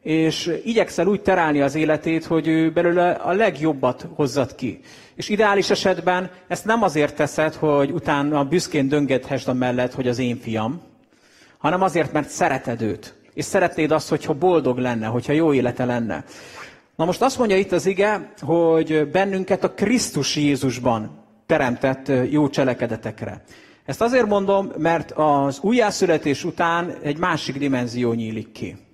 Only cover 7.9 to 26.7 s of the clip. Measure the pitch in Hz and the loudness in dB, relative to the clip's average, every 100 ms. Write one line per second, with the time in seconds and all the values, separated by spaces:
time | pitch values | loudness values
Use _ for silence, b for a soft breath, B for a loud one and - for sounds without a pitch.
7.9 | - - 143 143 151 139 123 - 151 135 | -2 0 0 0 0 2 0 0 0 2
8.9 | 147 139 131 - 135 - 127 127 123 123 | 2 2 0 -2 -6 -2 -2 0 0 -2
9.9 | 123 123 120 127 117 - 110 110 165 - | -2 -2 0 -2 -4 -4 -4 -4 -6 -12
10.9 | _ _ b b b b b 147 180 190 | _ _ b b b b b -2 2 2
11.9 | 170 147 151 139 - 175 131 - 117 113 | 0 0 -2 -4 -2 0 0 -4 -4 -4
12.9 | - - - _ - 147 202 175 - 156 | -6 -10 -20 _ -10 -2 2 2 0 0
13.9 | 156 - 151 - 151 175 175 131 123 127 | 0 0 -4 -2 0 4 4 2 0 -2
14.9 | 117 110 120 117 147 160 139 120 120 127 | -2 -2 -4 0 2 4 2 2 0 -2
15.9 | 120 113 80 - B B B B B B | -2 -2 -6 -8 B B B B B B
16.9 | _ 165 175 247 262 233 190 196 175 165 | _ -2 2 0 0 2 2 2 0 0
17.9 | 190 202 208 - - 139 165 165 160 156 | 0 0 0 -6 -14 -2 2 4 4 2
18.9 | 156 147 180 196 190 185 190 180 - 202 | 0 0 0 0 0 -2 0 -2 -2 0
19.9 | 240 - - 135 - 147 139 135 120 123 | 2 0 -2 -2 0 2 2 0 0 0
20.9 | 113 110 - - _ _ 160 131 120 135 | 0 -4 -14 -20 _ _ 2 2 0 -2
21.9 | 131 - 135 123 151 143 139 135 120 117 | -2 0 0 2 2 0 2 0 0 -4
22.9 | 113 - 107 107 - - B B B - | -4 -8 -10 -12 -12 -18 B B B -12
23.9 | 139 226 254 220 202 196 196 196 - 156 | -2 2 2 2 2 2 0 0 -2 0
24.9 | 165 151 - 156 143 139 135 190 247 214 | 0 -2 0 2 4 2 0 0 2 2
25.9 | - 180 156 156 135 180 160 170 | 2 2 2 2 -2 -2 -2 0